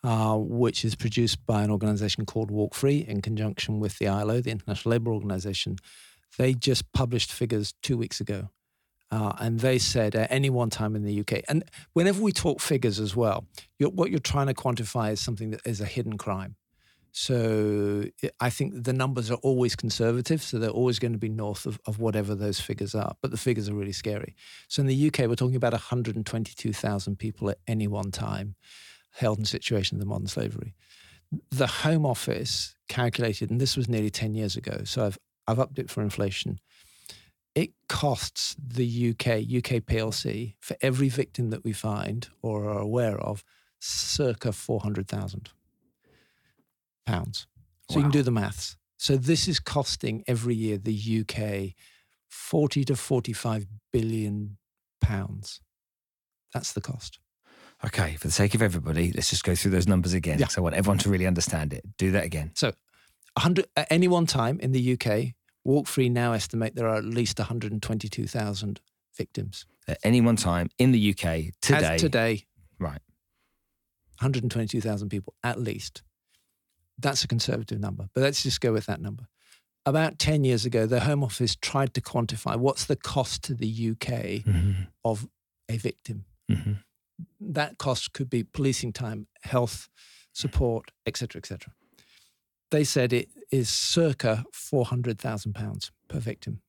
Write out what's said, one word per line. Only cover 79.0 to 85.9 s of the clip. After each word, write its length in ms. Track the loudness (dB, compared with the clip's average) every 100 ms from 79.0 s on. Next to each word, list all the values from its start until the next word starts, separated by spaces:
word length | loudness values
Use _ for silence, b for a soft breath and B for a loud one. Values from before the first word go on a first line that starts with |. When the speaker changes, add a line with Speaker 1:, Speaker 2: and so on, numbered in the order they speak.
| -6 -10 -14 b b b b _ 0
Speaker 1:
About 320 | 2 2 0
ten 260 | 2 4
years 220 | 4 2 2
ago, 220 | 2 2
the 140 | 2
Home 220 | 2 2
Office 320 | 0 0 -2 0
tried 380 | -2 0 0
to 80 | -2
quantify 540 | -2 -2 -2 -2 -2 2
what's 300 | 2 0 -2
the 100 | -2
cost 480 | 0 0 0 -4
to 100 | -6
the 140 | -4 -2
U 280 | 0 -2 -2
K 480 | -4 -4 -4 -2 2
Speaker 2:
Mm-hmm. 360 | 4 4 2 -4 _
Speaker 1:
of 240 | -2 -2 -4 _ _ _ -6
a 80 | -4
victim. 480 | -4